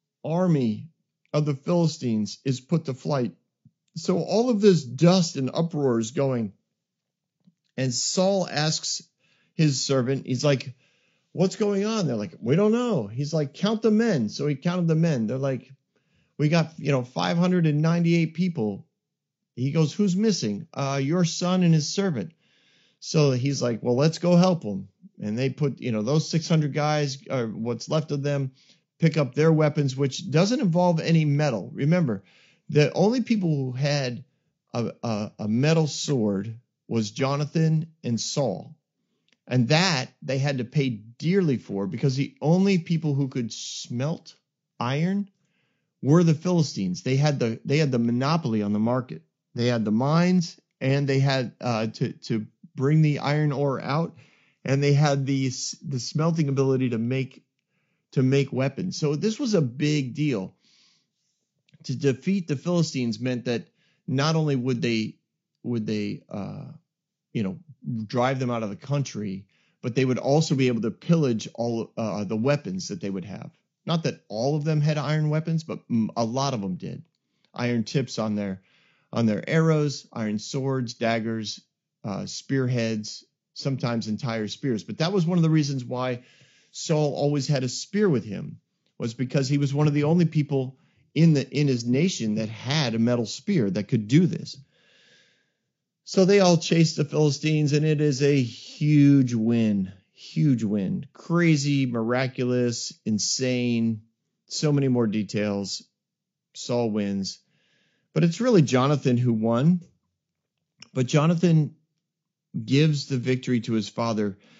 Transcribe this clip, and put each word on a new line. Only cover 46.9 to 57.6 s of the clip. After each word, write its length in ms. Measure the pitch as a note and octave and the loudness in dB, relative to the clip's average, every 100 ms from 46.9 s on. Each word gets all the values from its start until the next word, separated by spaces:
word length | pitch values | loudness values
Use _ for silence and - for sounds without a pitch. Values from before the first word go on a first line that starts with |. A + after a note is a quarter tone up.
| F2+ | -4
They 140 | C3 C3+ | -2 2
had 240 | D3+ C#3 | 2 2
the, 180 | A#2 A2+ | -2 -2
they 140 | - D3 | 0 0
had 120 | D3 | 2
the 80 | B2+ | 0
monopoly 640 | A#2 A#2+ C3+ E3 C3+ A2 | 0 0 0 0 0 0
on 100 | G2+ | 0
the 40 | G#2 | 0
market. 440 | A2+ B2+ A#2+ - _ _ _ | 0 0 -4 -12 _ _ _
They 120 | A#2+ A#2+ | -2 0
had 180 | A#2+ | 0
the 60 | G#2+ | 0
mines, 720 | G#2+ C#3 D#3+ F3+ F#3 E3+ - _ - | 0 2 2 4 2 -2 -10 _ -6
and 280 | C3 C#3 C#3 | 0 0 2
they 100 | C3+ | 2
had, 340 | C#3 C3+ A#2 - | 2 0 -2 -6
uh, 260 | B2 A2 A2 | -4 -2 -4
to, 260 | - A#2+ | -4 -6
to 340 | - - A2+ G#2+ _ - - | -6 -6 -6 -6 _ -16 -4
bring 240 | C3 D#3 | 2 4
the 200 | D3+ C#3+ | 2 2
iron 320 | C3+ D3+ D3+ | -2 0 0
ore 280 | C3+ C#3+ B2 | 0 -2 -2
out, 340 | - D3 E3+ - - _ _ _ | -2 -2 -2 -8 -20 _ _ _
and 180 | - C#3 | -2 0
they 100 | C#3+ | 4
had 320 | C#3+ D3+ C#3 | 4 4 2
the 220 | C3 C3+ C3 | 0 0 -2
s-, 300 | B2+ - - | -4 -10 -10
the 160 | D3+ C3 | -8 -6
smelting 520 | - D3+ E3 E3 C#3 | -4 -2 0 0 0
ability 400 | C#3 C3+ C3 B2+ | 2 2 2 0
to 80 | A2+ | -2
make, 440 | A#2 C3 C3 - _ _ | -2 -2 -6 -10 _ _